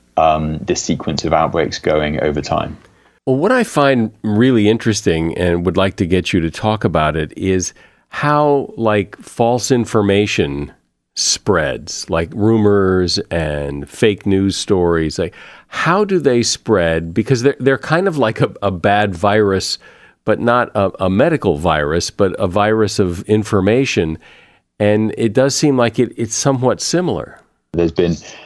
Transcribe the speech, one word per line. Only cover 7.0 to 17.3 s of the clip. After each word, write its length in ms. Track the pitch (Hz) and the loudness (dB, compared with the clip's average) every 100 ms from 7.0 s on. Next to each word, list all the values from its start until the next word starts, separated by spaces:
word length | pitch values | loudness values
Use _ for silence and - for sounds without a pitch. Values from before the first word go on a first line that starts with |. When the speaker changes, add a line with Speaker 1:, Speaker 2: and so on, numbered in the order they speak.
| 76 78 | 0 -2
Speaker 2:
it 200 | 76 - | -4 -4
is 380 | 95 92 87 - - _ _ | -2 -2 -2 -10 -20 _ _
how, 640 | - 147 147 151 143 - - | -6 -2 0 2 0 -2 -4
like, 400 | 110 107 92 - | 0 0 0 -8
false 540 | - - 117 123 - | -10 -2 0 0 2
information 1000 | 127 110 113 101 98 104 - 78 69 73 - _ _ _ - | 0 2 2 2 2 2 0 -2 -4 -8 -12 _ _ _ -6
spreads, 920 | - - - 90 71 - - - - | -4 -2 0 0 0 -4 -10 -14 -4
like 220 | 82 82 | -4 -4
rumors 840 | 117 107 113 104 101 95 92 90 - - | 0 2 4 4 4 2 2 0 -2 -2
and 580 | 85 76 73 71 71 71 | -4 -2 -4 -6 -8 -10
fake 360 | - 110 98 104 | 0 0 2 0
news 300 | 95 98 90 | 2 2 -2
stories. 640 | - 95 87 82 80 82 | -2 0 2 2 0 -4
Like, 160 | 85 - - - _ | -6 -8 -20 -20 _
how 360 | - 156 185 208 | -6 -2 0 0
do 140 | 185 | 0
they 240 | 139 120 | 2 2
spread? 680 | 113 - - 101 82 82 82 | 0 -4 0 2 2 0 -2
Because 280 | 95 107 | -4 0